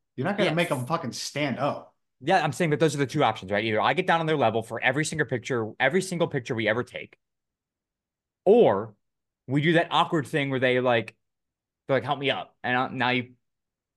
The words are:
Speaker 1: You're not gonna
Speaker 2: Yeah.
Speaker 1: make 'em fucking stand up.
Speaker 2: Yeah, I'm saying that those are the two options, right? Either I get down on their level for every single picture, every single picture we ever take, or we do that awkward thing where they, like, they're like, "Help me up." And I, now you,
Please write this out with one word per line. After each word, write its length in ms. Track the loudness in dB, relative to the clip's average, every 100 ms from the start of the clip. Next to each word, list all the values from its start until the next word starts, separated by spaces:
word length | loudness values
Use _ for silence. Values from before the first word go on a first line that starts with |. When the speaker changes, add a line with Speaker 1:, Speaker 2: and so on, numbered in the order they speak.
| _ -6
Speaker 1:
You're 100 | -4
not 100 | 0
gonna 140 | 0
Speaker 2:
Yeah. 40 |
Speaker 1:
make 160 | 0 -2
'em 160 | -4 -4
fucking 260 | -4 -6
stand 460 | -10 -8 -4 -4 -2
up. 360 | -4 -4 -12 _ _ _
Speaker 2:
Yeah, 220 | 0 2
I'm 100 | 0
saying 180 | -2 0
that 100 | 2
those 140 | 2 0
are 20 |
the 80 | -2
two 160 | 2
options, 300 | 0 0 -2
right? 120 | -2
Either 160 | 0 2
I 140 | 2
get 120 | 2 2
down 120 | 2
on 60 | 2
their 100 | 2
level 260 | 2 2
for 180 | -2 -2
every 240 | 0 0
single 220 | -2 -2 -2
picture, 460 | -4 -2 -4 -4 -2
every 240 | 0 0
single 240 | -2 -2 -2
picture 280 | -2 -4
we 120 | -2 0
ever 160 | 0
take, 340 | -4 -10 -16 _ _ _ _ _ _ _ _ _ _ _ _ _
or 520 | 4 6 6 4 -2 -12 _ _ _ _ -4
we 160 | 0
do 120 | 2
that 140 | 2 2
awkward 340 | 0 2 0 -2
thing 240 | -4 -2
where 80 | 0
they, 220 | 2 2
like, 340 | 2 2 0 -10 _ _ _ _ _ _ -2
they're 100 | -2
like, 80 |
"Help 140 | -2 -2
me 120 | -2
up." 260 | -4 -6 _
And 120 | -2 -2
I, 120 | -2
now 220 | -2 -2
you, 240 | -2 -4 -14 _ _ _ _ _